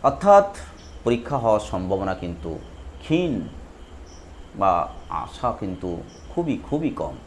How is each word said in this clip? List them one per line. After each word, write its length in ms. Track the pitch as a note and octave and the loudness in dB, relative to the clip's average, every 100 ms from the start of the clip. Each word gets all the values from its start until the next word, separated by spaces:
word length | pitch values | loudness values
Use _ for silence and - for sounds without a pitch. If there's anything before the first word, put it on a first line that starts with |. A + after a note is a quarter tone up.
| - | 2
অর্থাৎ 400 | C3+ G3 G3+ G3+ - - - - - | 4 10 10 8 -6 -14 -16 -16 -4
পরীক্ষা 320 | - A#2+ C3 C#3+ | 0 2 0 0
হওয়ার 260 | A2+ G#2+ - | 4 4 2
সম্ভাবনা 440 | F#2 F#2 F#2+ F#2+ | -4 0 0 0
কিন্তু 360 | F2+ F2 D#2+ E2 D#2 - - - - | -4 -6 -6 -8 -8 -10 -14 -16 -14
ক্ষীণ 300 | - D#3+ F3 A2 C#2 - - - - - - - - - - - | 0 2 2 -2 -4 -12 -16 -18 -18 -18 -18 -18 -18 -18 -16 2
বা 120 | G2 F2 D2+ - - E2 | 4 4 0 -6 -8 -6
আশা 260 | - - B2 A2 | -6 -4 -2 -2
কিন্তু 300 | G2 F2+ F2+ E2+ - - - | -6 -4 -6 -6 -8 -16 -8
খুবই, 240 | - E3 A2 - | -4 -2 -2 -2
খুবই 240 | D3+ D#3 - | -2 -2 -2
কম। 140 | D2+ C2 | -6 -8